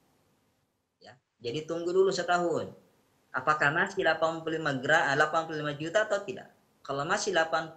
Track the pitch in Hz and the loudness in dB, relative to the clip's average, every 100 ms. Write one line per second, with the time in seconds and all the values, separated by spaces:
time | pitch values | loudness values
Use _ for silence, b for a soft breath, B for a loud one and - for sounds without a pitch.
0 | _ _ _ _ _ _ _ _ _ _ | _ _ _ _ _ _ _ _ _ _
1 | 98 120 _ _ 120 151 156 165 175 185 | -20 -20 _ _ -8 -6 -6 -6 0 4
2 | 190 175 170 175 170 139 95 - _ _ | 4 2 2 2 2 -2 -4 -12 _ _
3 | _ _ _ 131 151 151 147 170 180 196 | _ _ _ -2 0 2 2 2 0 0
4 | 165 156 160 165 160 160 151 131 139 160 | 0 2 0 -2 -4 -2 -2 -2 2 2
5 | 143 143 151 165 160 156 147 147 160 214 | 4 2 2 2 -2 -4 -6 -6 -2 0
6 | 214 202 202 190 - _ _ _ - 139 | 0 -2 -4 -10 -14 _ _ _ -8 -4
7 | 151 214 220 170 160 160 160 | -2 0 2 2 2 -2 -4